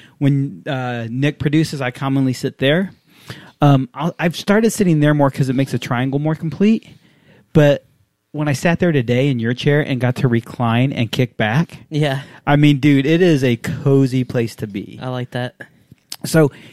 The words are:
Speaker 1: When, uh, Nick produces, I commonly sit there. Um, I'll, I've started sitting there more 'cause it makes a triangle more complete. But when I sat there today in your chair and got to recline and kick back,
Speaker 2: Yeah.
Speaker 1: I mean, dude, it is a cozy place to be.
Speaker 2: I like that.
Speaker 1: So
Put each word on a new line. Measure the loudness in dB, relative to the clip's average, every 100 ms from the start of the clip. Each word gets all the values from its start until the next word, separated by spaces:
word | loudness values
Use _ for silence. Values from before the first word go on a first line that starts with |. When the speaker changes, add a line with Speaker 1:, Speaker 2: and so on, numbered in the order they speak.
| -20 -2
Speaker 1:
When, | 0 0 -2 -8 -8
uh, | -8 -6 -8 -6
Nick | -2 -2 -2
produces, | 0 0 0 -2
I | -6
commonly | -4 -2 0 0
sit | -2 -6 -2
there. | 2 2 0 -8 _ _ -20 -20 -14 2
Um, | 4 4 0
I'll, | -6 -6 -2
I've | -4
started | -4 0 2 2
sitting | 0 0 2
there | 2
more | 4 2
'cause | 0 -2
it |
makes | 0 -2
a | -4
triangle | -4 -4 -2 -2
more | -4
complete. | -4 -6 0 2 2 -2 -20 _ _ _ _ _
But | 4 4 2 _ _ _ _ _
when | -6 -4
I |
sat | -2 0 0
there | 0
today | 0 0 0 0
in | 0
your | -2
chair | -2 0 0
and | 0 -2
got | -2 0
to | 0
recline | 0 -2 -4 -2 0 0
and | -2 -4
kick | -2 -2 -2
back, | -2 0 -4 -8 -8
Speaker 2:
Yeah. | -4 -2 -4 -8 -8 0
Speaker 1:
I | 4
mean, | 4 4
dude, | 4 2 2
it | 2
is | 4 4
a | 2 -2
cozy | -4 -4 2 2 2 0
place | -2 -4 -4 -6
to | -10
be. | -10 -12 -12
Speaker 2:
I | -10
like | -10 -8
that. | -8 -10 -12 -20 _ _ -20 -20 -14 -2
Speaker 1:
So | 2 2 0 -14